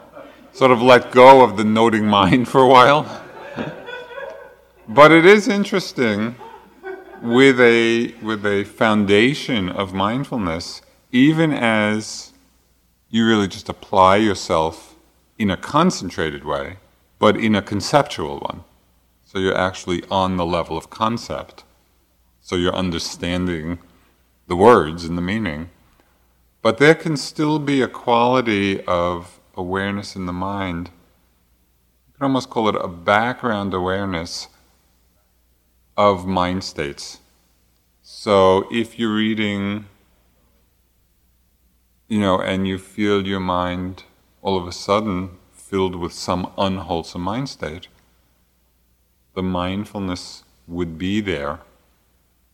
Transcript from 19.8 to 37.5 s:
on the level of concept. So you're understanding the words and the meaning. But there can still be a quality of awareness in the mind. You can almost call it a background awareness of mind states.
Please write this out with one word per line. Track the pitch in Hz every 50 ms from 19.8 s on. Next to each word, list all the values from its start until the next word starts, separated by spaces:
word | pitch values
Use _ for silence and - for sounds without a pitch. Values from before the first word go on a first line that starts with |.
| - 90 87 85 - -
on | 98 95 92 92 92 90
the | 87
level | 85 87 85 80 - 80 80
of | - -
concept. | - - 113 113 117 117 - - 78 - - - _ - _ _ _ _ _ _ _ _ _ _ _ _ _ _ _ _
So | _ - 92
you're | 90 87 90 90
understanding | 92 95 90 82 82 - - - - 85 87 90 90 92 90 87 80 76 82 87 85 - _ _ _ _ _ _ _ _ _ _ _ _
the | - 90
words | 87 98 120 120 98 76 76 82 87 85
and | 80 85 87
the |
meaning. | 87 90 104 113 107 85 73 76 82 85 _ _ _ _ _ _ _ _ _ _ _ _ _ _ _ _ _ _
But | - 113 104 -
there | 139 151 165
can | 160 - 170 151 135
still | - - - - 151 151 156 151
be | 143 143 139 135
a | 120 -
quality | - - - 123 117 117 120 123 127 127 120 117 104 98 101 98 95 - -
of | - 90 87 87 87 87 85 85 92 _ _ _ _ _
awareness | 98 90 87 95 95 98 101 98 101 101 - -
in | 98 92
the | 90
mind. | 90 90 92 98 101 101 98 92 87 85 87 87 _ _ _ _ _ _ _ _ _ _ _ _ _ _ _ _ _ _ _ _ _ _ _
You | _ _
can | _
almost | 139 135 135 127 127 -
call | - 123 110 104
it | 95
a | - - 95
background | 87 85 85 101 101 107 113 123 127 - - 120 107 101 101 98 92
awareness | 92 90 92 92 98 101 98 92 82 82 - - - - - _ _ _ _ _ _ _ _ _ _ _ _ _ _ _ _ _ _ _ _ _ _ _ _ _ _ _ _ _
of | - 104 104 98 90 90
mind | 95 95 92 87 90 90 92 -
states. | - - - 76 71 71 - - - - - _ _ _ _ _ _